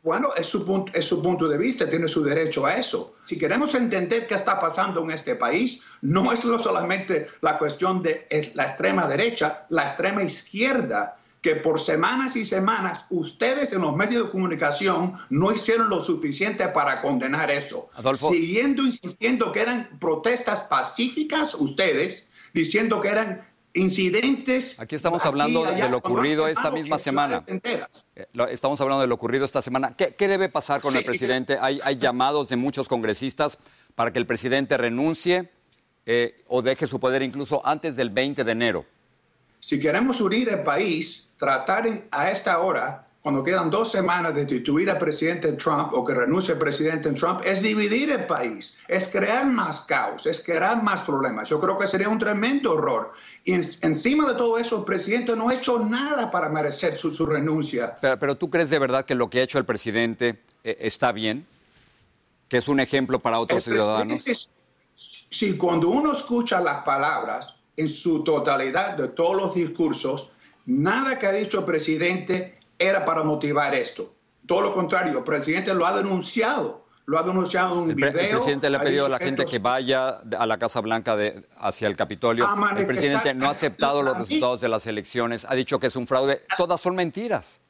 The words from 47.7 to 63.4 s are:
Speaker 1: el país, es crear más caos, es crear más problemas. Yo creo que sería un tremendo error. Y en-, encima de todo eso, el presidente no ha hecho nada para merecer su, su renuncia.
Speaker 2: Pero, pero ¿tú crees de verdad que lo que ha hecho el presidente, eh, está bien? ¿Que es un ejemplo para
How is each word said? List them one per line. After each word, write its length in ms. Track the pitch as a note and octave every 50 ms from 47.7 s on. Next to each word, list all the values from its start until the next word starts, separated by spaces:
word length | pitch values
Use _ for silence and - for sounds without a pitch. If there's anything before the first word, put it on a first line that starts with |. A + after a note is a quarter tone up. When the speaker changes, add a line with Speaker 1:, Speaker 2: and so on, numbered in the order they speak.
| G#3+ G#3+ G#3 G3+ G#3+ B3+ C#4+ D#4
Speaker 1:
el 120 | C#4 A3+ -
país, 540 | - E3 C3+ B2+ A#2 A2 G2+ - - - - -
es 220 | - F3 F#3+ F#3+ -
crear 360 | - G3 G3 G3+ A3 B3+ C#4
más 360 | C#4 B3+ A3 F#3 D#3+ D#3 -
caos, 460 | - - D3+ C3 A#2 - - - -
es 140 | D#3 E3 -
crear 400 | - - E3 D#3+ F3 G3+ A#3+ A3+
más 200 | G#3+ G#3 F#3+ F3
problemas. 480 | - - C#3+ C3+ C3+ B2+ A2+ G#2+ A2 -
Yo 120 | D3+ D3+
creo 160 | - F3+ F#3+
que 120 | F#3+ G3+ -
sería 200 | - F#3+ G3+ G#3+
un 120 | A3 A3
tremendo 580 | A3 G#3 G#3 G3 G#3+ B3 C#4 C#4 C4+ A3 D#3+ D3+
error. 360 | C#3+ C#3+ A#2+ A2 A2+ - - - - - - - _
Y 100 | - F#3
en-, 100 | F3+ D3+ - - -
encima 460 | - D#3+ - - - A#3+ C#4 D4+ D4+ C4+
de 60 | A#3
todo 240 | A#3+ A#3+ A#3 A3+ A#3
eso, 200 | A#3 A#3 A#3 G#3
el 60 | -
presidente 500 | - G3 F3+ - G3 G#3+ B3 A#3 - A3+
no 140 | A3+ A3 A#3+
ha 60 | C4
hecho 260 | B3+ - C4 B3 A3+
nada 500 | G#3+ G#3+ A3+ B3+ C#4 D4 D4 C4+ A3+ -
para 180 | - F3 D#3+ D3
merecer 480 | D3+ D#3 D3+ D3 C#3 - - E3 -
su, 140 | - - D#3
su 160 | C#3+ - D#3+
renuncia. 720 | D3+ D#3 C#3+ C#3+ D#3 D3+ D#3 C#3+ - - A#2+ A#2+ A2+ - -
Speaker 2:
Pero, 160 | - C3+ B2+
pero 200 | A2 D3 C#3 C#3+
¿tú 120 | - F3 D#3+
crees 220 | C#3 E3+ E3+ C#3
de 80 | D#3 D3+
verdad 260 | C#3 B2+ B2+ C3+ C3+
que 120 | - C#3
lo 120 | B2 A#2+ G#2
que 120 | - B2+
ha 20 |
hecho 160 | C3 - - C#3
el 60 | A#2
presidente, 800 | - A2+ G#2 - A#2 G#2 A2+ A#2 A2+ A2+ - A#2+ A#2+ G#2+ - _ _ _ _
eh, 140 | _ A2+ A2 -
está 280 | - A2 - - - A#2+
bien? 340 | G2+ G#2+ A2 A2 A2 C#3 F3 _ _ _ _ _ _ _ _ _ _ _ _ _ _ _ _ _ _ _ _ _
¿Que 100 | - B2
es 100 | - C#3
un 100 | D3 C#3
ejemplo 400 | C3 - - C#3 C3 B2 B2+ A#2+
para 220 | - A#2+ A2+ A2+